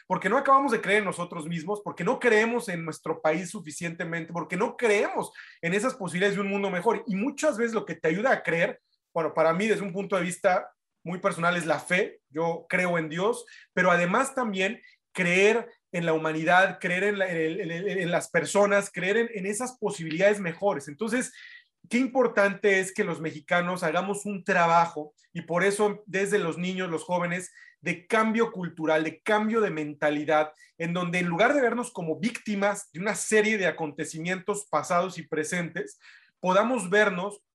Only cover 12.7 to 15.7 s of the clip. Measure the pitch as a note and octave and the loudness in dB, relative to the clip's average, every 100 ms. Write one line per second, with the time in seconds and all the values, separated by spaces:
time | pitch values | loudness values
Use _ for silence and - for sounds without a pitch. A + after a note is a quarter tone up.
12.7 | F3+ F3+ E3+ D#3 D#3+ G#3 A#3+ - - - | 0 2 0 -2 -2 0 -2 -6 -20 -6
13.7 | F#3 F3+ F3 F3 A3 C4 C4 A#3 F#3+ F#3+ | 2 4 4 4 2 0 -2 -2 0 -2
14.7 | A#3+ - _ _ - F3 F3+ G#3 A3+ A#3 | -4 -14 _ _ -2 2 6 6 4 -2